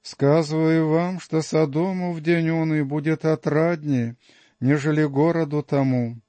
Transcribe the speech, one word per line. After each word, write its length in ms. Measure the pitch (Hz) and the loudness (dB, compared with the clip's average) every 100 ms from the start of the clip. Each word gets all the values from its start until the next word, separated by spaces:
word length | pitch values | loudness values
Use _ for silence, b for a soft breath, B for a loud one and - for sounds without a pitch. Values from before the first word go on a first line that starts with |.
| - | -20
Сказываю 840 | - 139 156 147 156 160 160 156 | -2 2 2 2 0 2 2 2
вам, 320 | 160 175 185 | 0 0 -6
что 200 | - 160 | -4 -4
Содому 720 | 151 156 156 143 185 185 180 | 0 0 0 0 -2 -2 -4
в 80 | 165 | -4
день 300 | 151 170 160 | 0 0 0
он 240 | 165 160 | 0 0
и 80 | 156 | 0
будет 420 | 139 151 147 156 | -2 -2 -2 -2
отраднее, 960 | 160 156 156 147 165 170 147 131 117 123 b b b b | 0 -2 0 0 0 -2 -2 -2 -2 -8 b b b b
нежели 460 | 127 147 147 151 151 | 2 2 2 2 2
городу 580 | 135 160 165 151 147 | 2 2 2 -2 -4
тому. 560 | - 143 135 127 117 117 | -2 0 2 0 -2 -8